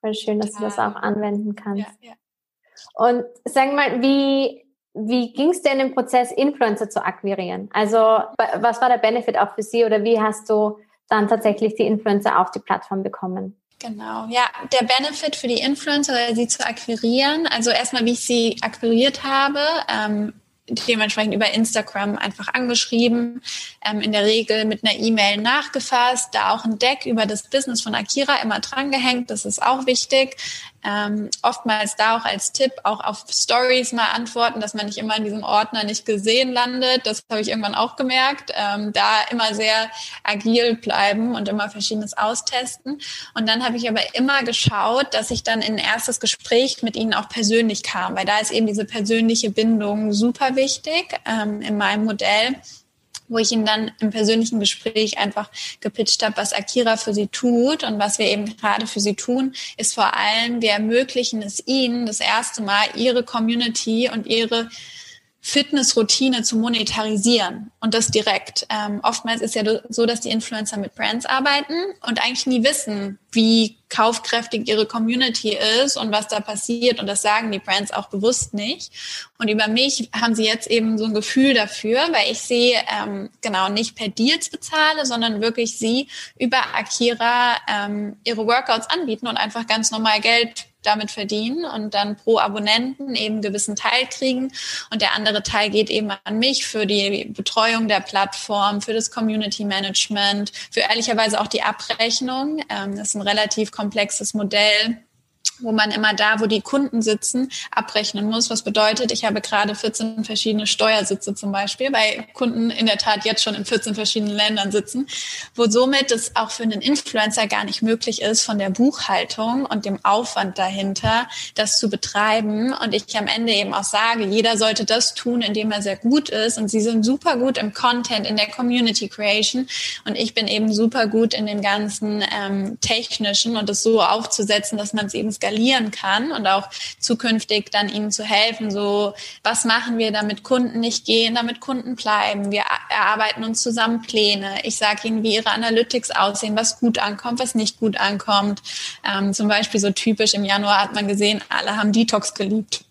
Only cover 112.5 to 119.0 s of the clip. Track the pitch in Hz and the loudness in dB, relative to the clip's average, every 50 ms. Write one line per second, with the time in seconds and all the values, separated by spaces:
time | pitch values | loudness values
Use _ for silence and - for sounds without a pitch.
112.5 | 233 233 226 233 - - 226 220 208 196 - 214 214 202 202 220 220 220 - 226 | 0 0 -2 -2 0 0 2 2 2 2 2 0 0 2 2 -2 0 0 0 -2
113.5 | 208 208 208 - 240 214 - 220 208 214 214 208 - 226 214 208 208 208 208 214 | -2 -4 -4 0 0 0 0 -2 -4 -2 -2 -2 0 0 0 -2 0 0 0 0
114.5 | 214 214 196 202 196 208 196 - - 240 277 - - - - - - - - - | 0 0 -2 0 0 0 -2 -2 -4 -4 -4 -4 -6 -8 -8 -8 -8 -10 -12 -12
115.5 | _ - 240 226 208 233 254 262 277 277 277 277 240 226 226 - - - 226 214 | _ 2 2 4 6 4 4 4 4 2 2 2 0 0 0 -4 -2 -2 -2 -2
116.5 | - - 233 220 214 208 - 254 285 285 - - - 226 214 220 220 - 220 208 | -4 -4 -2 -2 -2 0 0 0 0 0 -2 -4 -2 0 0 0 2 0 0 0
117.5 | - - 208 196 190 - - 220 226 226 - - 220 - - 208 226 220 - - | 0 -2 -2 -2 -4 -2 0 0 0 0 0 -4 -4 -2 -2 0 2 0 0 0
118.5 | 220 208 196 196 190 - 233 269 294 - | 0 -2 0 -2 2 4 4 2 4 0